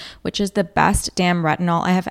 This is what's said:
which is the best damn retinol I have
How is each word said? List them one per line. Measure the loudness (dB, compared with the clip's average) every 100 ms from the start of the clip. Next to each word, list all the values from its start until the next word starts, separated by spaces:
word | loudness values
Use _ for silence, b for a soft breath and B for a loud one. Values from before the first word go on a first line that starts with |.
| B B
which | -8 -4
is | -4
the | -2
best | -2 2 2 2 -4 -2
damn | 0 2
retinol | 0 0 0 0
I | 2
have | 0 0